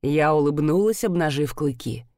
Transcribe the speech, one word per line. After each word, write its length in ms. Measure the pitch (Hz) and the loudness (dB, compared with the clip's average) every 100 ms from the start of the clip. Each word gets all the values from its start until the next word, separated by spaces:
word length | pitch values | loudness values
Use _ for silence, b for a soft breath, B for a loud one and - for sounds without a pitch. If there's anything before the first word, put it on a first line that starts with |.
Я 320 | 147 151 151 | 0 2 2
улыбнулась, 680 | 156 147 147 151 170 214 220 | 4 2 0 0 2 2 0
обнажив 500 | 220 175 156 139 147 | -2 0 0 0 -4
клыки. 500 | - 151 123 117 117 120 | -2 -4 -4 -8 -10 -12